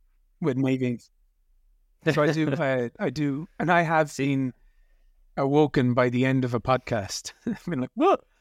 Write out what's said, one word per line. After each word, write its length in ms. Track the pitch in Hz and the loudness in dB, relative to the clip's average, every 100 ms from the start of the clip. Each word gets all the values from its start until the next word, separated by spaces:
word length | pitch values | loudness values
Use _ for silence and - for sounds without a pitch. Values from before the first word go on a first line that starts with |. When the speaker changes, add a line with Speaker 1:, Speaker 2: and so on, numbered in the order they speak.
| _ _ _ - | _ _ _ -6
Speaker 1:
with 160 | 165 127 | -2 0
Naveen. 440 | 135 131 127 117 _ _ _ _ _ _ _ _ _ _ 165 | 0 0 -2 -4 _ _ _ _ _ _ _ _ _ _ -2
So 100 | 151 | 2
I 80 | 151 | 2
do, 180 | 156 151 | 2 -2
Speaker 2:
<laughs> 20 | |
Speaker 1:
uh, 360 | 139 143 131 120 - | -2 -2 -2 -4 -4
I 80 | 196 | -6
do, 400 | 123 147 139 165 - | -2 -4 -4 -8 -6
and 140 | 156 | 0
I 80 | 175 | 2
have 300 | 160 165 151 | 2 2 0
Speaker 2:
See? 160 | - 139 | -2 -2
Speaker 1:
been 260 | 135 131 - _ _ _ _ _ _ _ - | 0 -2 -6 _ _ _ _ _ _ _ -4
awoken 560 | 135 143 151 147 123 | 2 4 4 4 2
by 160 | 120 123 | 2 2
the 160 | 120 131 | 2 2
end 180 | 135 | 2
of 80 | 127 | 0
a 80 | 120 | -2
podcast. 720 | 117 127 - 113 95 - - - | 0 -2 0 -6 -6 -10 -12 -12
<laughs> 80 | - | -10
I've 180 | - | -8
been 160 | - 151 | -6 -6
like, 100 | 127 | -6
"What?" 260 | - 339 339 _ _ | 0 2 2 _ _